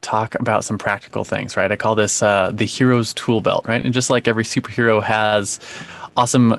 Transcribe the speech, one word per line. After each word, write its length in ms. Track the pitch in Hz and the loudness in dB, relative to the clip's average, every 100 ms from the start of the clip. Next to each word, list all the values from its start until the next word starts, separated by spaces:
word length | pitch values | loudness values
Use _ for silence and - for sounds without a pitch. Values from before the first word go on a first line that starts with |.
talk 340 | - 110 113 - | -4 -2 -2 -4
about 280 | 120 107 | 0 0
some 140 | - 104 | -2 -4
practical 460 | 107 101 - 107 | -2 -4 -6 -8
things, 340 | 101 101 98 101 | -4 -4 -4 -2
right? 140 | 95 | 0
I 40 | 104 | 0
call 200 | 110 110 | 0 2
this, 280 | 104 - | 0 2
uh, 280 | 107 101 92 | 2 2 2
the 120 | 110 113 | -2 -4
hero's 480 | - 127 120 113 | 2 4 4 0
tool 280 | - - 113 | -6 -2 0
belt, 240 | 92 - - | 2 -2 0
right? 160 | 120 | -2
And 100 | 127 | 0
just 160 | 123 123 | -2 2
like 180 | 123 - | 2 2
every 180 | 113 110 | 0 0
superhero 580 | 127 - 123 117 107 | -4 -4 0 2 2
has 560 | 104 110 107 107 98 - - - - - - - | 2 0 2 0 -2 -8 -12 -16 -16 -16 -6 -2
awesome, 380 | 123 131 117 | 2 4 4